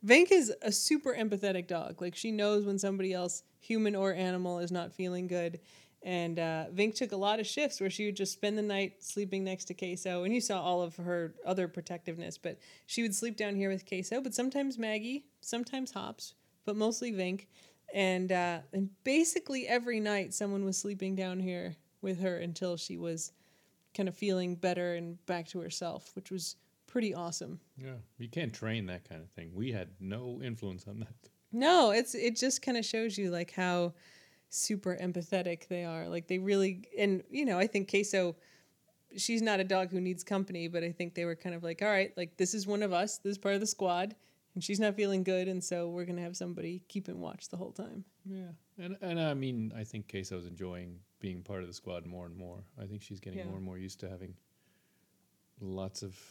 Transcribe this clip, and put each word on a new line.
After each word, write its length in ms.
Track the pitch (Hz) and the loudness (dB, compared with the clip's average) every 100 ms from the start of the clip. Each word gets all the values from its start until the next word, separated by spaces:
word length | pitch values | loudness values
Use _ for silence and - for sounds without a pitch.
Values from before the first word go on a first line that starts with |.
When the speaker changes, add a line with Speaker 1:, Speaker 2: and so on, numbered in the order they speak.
Speaker 1:
Venk 280 | 208 262 359 | 10 10 12
is 200 | 381 240 - | 10 8 0
a 120 | 220 | 0
super 420 | 202 - 302 277 | 2 4 2 2
empathetic 520 | 240 220 202 202 185 180 | 0 0 2 2 0 0
dog. 340 | 175 - 170 | -2 -2 -4
Like, 140 | 180 - | -6 -4
she 160 | 226 | -2
knows 340 | 214 208 208 202 | 2 4 4 4
when 120 | 196 | 2
somebody 340 | 196 196 190 | 0 0 0
else, 320 | 185 180 - - _ | 0 -2 -4 -10 _
human 340 | - 226 214 | -2 2 4
or 180 | 202 196 | 4 2
animal, 460 | 185 185 180 180 175 | 2 2 2 0 0
is 140 | 175 | 0
not 200 | 180 170 | -2 -4
feeling 360 | - 185 180 180 | -2 -2 -2 0
good. 320 | 175 170 170 - - - _ | 0 0 -4 -14 -20 -20 _
And, 360 | - 180 170 170 | -2 0 0 0
uh, 280 | 165 160 160 | 0 0 -2
Venk 200 | 180 208 214 | 2 2 2
took 160 | 247 | -2
a 40 | 196 | 0
lot 240 | 196 220 | 2 2
of 60 | 214 | 0
shifts 340 | - 294 - | 0 0 2
where 80 | 196 | -2
she 160 | 190 | 0
would 120 | 208 202 | -2 0
just 160 | 196 | -2
spend 240 | - 208 214 | 0 0 2
the 40 | |
night 400 | 208 196 190 - | 2 2 0 -2
sleeping 400 | - - 202 190 | -8 -4 -2 -2
next 220 | 190 185 - | -2 -4 -8
to 80 | |
Queso. 500 | 180 185 175 190 180 | -6 -6 -4 -2 0
And 100 | 185 | 2
you 60 | 240 | 2
saw 180 | - 196 | 2 0
all 220 | 165 180 | 4 2
of 140 | 175 170 | 2 -2
her 380 | 175 175 165 - - | -2 0 -2 -4 -2
other 200 | 190 180 | 0 0
protectiveness. 680 | 175 165 175 170 165 170 - | -2 -8 -8 -8 -8 -8 -8
But 220 | 170 - - - - | -8 -8 -14 -20 -8
she 140 | - | 0
would 140 | 233 | 0
sleep 220 | 196 233 220 | 0 -2 -2
down 180 | 208 202 | -2 0
here 140 | 196 | 0
with 160 | 190 - | 0 -2
Queso. 340 | 185 185 240 | -6 -2 -2
But 140 | 269 | -2
sometimes 420 | 220 254 277 277 240 | 0 0 0 -2 0
Maggie, 460 | 220 214 220 269 - _ | -2 -2 -2 -6 -8 _
sometimes 520 | - 233 240 269 254 | -6 -4 -4 -4 -4
Hops, 420 | - - 233 - - _ _ - | -6 -8 -8 -14 -16 _ _ -6
but 100 | 208 | 2
mostly 340 | 214 226 247 | 2 2 -2
Venk. 340 | 202 180 190 - - - _ - | 0 0 -2 -6 -20 -20 _ -6
And, 360 | 202 190 185 185 | 2 4 4 2
uh, 280 | 180 175 170 - | 2 2 -2 -4
and 160 | 196 196 - | -2 -2 -2
basically 640 | - 285 330 - - 269 254 | 4 6 6 2 -2 -4 2
every 320 | 247 240 226 | 2 2 0
night 340 | 208 208 190 | 2 0 0
someone 300 | 190 208 196 196 | -2 0 0 0
was 100 | 190 | 0
sleeping 380 | 202 196 190 | -2 -4 -2
down 260 | 190 185 180 | 0 -2 -2
here 360 | 185 180 175 160 _ _ | -2 -2 -6 -8 _ _
with 180 | 196 185 | -4 0
her 160 | 185 175 | 0 0
until 400 | 175 165 185 170 | -4 -2 -2 -2
she 220 | - 170 | -4 -6
was 340 | 170 165 - _ _ _ _ _ _ | -4 -4 -6 _ _ _ _ _ _
kinda 180 | - 190 | -2 -2
feeling 440 | 180 208 185 180 175 | 0 2 2 2 0
better 380 | 185 180 175 170 | 0 2 0 -2
and 280 | 170 170 | -4 -10
back 220 | - 180 165 | -4 -4 -4
to 120 | 185 | -6
herself, 540 | 170 160 175 - - - | -6 -6 -6 -8 -10 -14
which 140 | 190 | -8
was 260 | 190 165 - _ _ - | -6 -6 -10 _ _ -4
pretty 280 | 254 226 | 0 0
awesome. 460 | 175 175 170 - 175 _ - | -2 -4 -6 -8 -12 _ -14
Speaker 2:
Yeah, 180 | 131 127 110 _ | -12 -12 -14 _
you 100 | 120 | -8
can't 240 | 165 147 | -4 -4
train 340 | - 110 113 95 | -4 -2 -2 -2
that 220 | 90 - | -6 -10
kind 140 | 80 | -14
of 80 | 85 | -14
thing. 240 | - 82 | -14 -12
We 180 | 87 123 | -6 -4
had 160 | 113 85 95 | -4 -6 -8
no 420 | 95 104 123 123 | -6 -6 -6 -8
influence 440 | 127 113 101 90 - | -8 -6 -8 -8 -10
on 120 | 107 | -10
that. 140 | 110 - - _ _ | -10 -12 -20 _ _
Speaker 1:
No, 400 | 233 277 349 247 | 0 6 8 8
it's, 220 | 208 247 | 6 2
it 220 | 240 240 233 | 0 0 2
just 240 | 262 262 | 0 0
kinda 220 | - 240 | 0 0
shows 340 | 220 220 226 202 | 0 -2 -2 0
you, 140 | 196 | 0
like, 220 | 175 175 | 0 -4
how 420 | - 185 175 175 165 - - - _ _ | 0 2 4 2 -2 -18 -20 -20 _ _
super 460 | - - 208 196 180 | -4 -2 0 -2 -2
empathetic 640 | 180 180 165 190 180 170 - | -2 -4 0 0 0 -4 -4
they 160 | 175 | -6
are. 240 | 175 160 170 | -4 -4 -4
Like, 180 | 170 165 | -4 -2
they 100 | 185 | -2
really, 460 | 190 196 190 185 214 - | 2 4 4 2 -8 2
and, 240 | 202 190 - | 4 4 0
you 140 | 262 | 0
know, 140 | 285 180 | 2 4
I 80 | 208 | 4
think 200 | 208 196 | 2 2
Queso, 460 | 202 202 196 175 160 - - _ _ _ _ _ - | 2 4 2 2 -2 -14 -20 _ _ _ _ _ -6
she's 260 | - 233 | 0 2
not 180 | 220 202 | 4 4
a 40 | |
dog 260 | 190 190 185 | 4 4 2
who 100 | 185 | 0
needs 220 | 185 180 | 0 -2
company, 440 | - 196 190 180 170 | -2 0 0 -2 -2
but 140 | 170 | -2
I 60 | 170 | -2
think 220 | 170 175 | -2 -4
they 100 | 165 | -2
were 100 | 170 165 | -2 -2
kind 180 | 185 | -6
of 80 | 170 | -6
like, 200 | 170 165 | -6 0
"All 60 | 208 | 2
right, 280 | 202 196 - | 4 2 0
like, 200 | 175 - | -8 0
this 180 | 185 | 0
is 120 | 214 196 | 2 0
one 160 | 202 | 2
of 100 | 208 | 2
us, 260 | 175 208 - | 2 2 -2
this 140 | 196 | -4
is 60 | 196 | -2
part 160 | 196 | 2
of 60 | 196 | 2
the 60 | 214 | 0
squad, 480 | - 185 175 196 220 _ _ _ | 0 2 2 0 -4 _ _ _
and 80 | - | -8
she's 160 | - 202 | -2 2
not 140 | 214 202 | 2 4
feeling 260 | 202 196 | 2 2
good, 240 | 185 185 185 | 4 2 2
and 140 | 185 | -2
so 260 | 175 180 170 | -2 -2 -2
we're 160 | 175 | -4
gonna 180 | 175 175 | -4 -4
have 140 | 175 180 | -6 -6
somebody 460 | 180 170 170 180 _ | -6 -6 -6 -8 _
keep 200 | 202 190 | -8 -6
and 120 | 180 | -8
watch 280 | 87 - - | -8 -10 -10
the 80 | 175 | -8
whole 160 | 185 | -8
time." 320 | - 226 226 190 _ | -8 -10 -10 -14 _
Speaker 2:
Yeah, 280 | 190 190 180 165 _ - | -12 -10 -10 -14 _ -12
and, 180 | 175 190 | -10 -6
and 200 | 185 170 | -4 0
I 140 | 160 | 0
mean, 380 | 143 135 123 110 | 0 -2 -2 -4
I 80 | 113 | -4
think 240 | 107 110 101 | -8 -8 -6
Queso's 380 | 101 92 92 87 | -6 -6 -8 -8
enjoying 540 | 87 92 90 90 87 - _ | -8 -8 -6 -10 -14 -20 _
being 240 | 101 90 | -6 -6
part 200 | 87 98 | -6 -8
of 40 | 90 | -8
the 40 | |
squad 320 | 92 - 87 82 | -10 -8 -8 -8
more 200 | 90 87 | -10 -12
and 100 | 85 | -12
more. 260 | 90 90 95 - | -12 -12 -16 -12
I 80 | 101 | -10
think 160 | 107 | -10
she's 160 | - 98 | -10 -12
getting 180 | 98 95 | -10 -8
Speaker 1:
Yeah. 60 | 92 | -8
Speaker 2:
more 100 | 95 | -6
and 80 | |
more 140 | 95 92 | -8 -8
used 200 | 95 - | -10 -10
to 80 | 95 | -10
having 280 | 92 92 92 _ _ _ _ _ _ _ _ _ _ _ _ | -10 -12 -16 _ _ _ _ _ _ _ _ _ _ _ _
lots 420 | 98 95 95 - | -10 -6 -6 -8
of 160 | 101 95 - | -12 -12 -20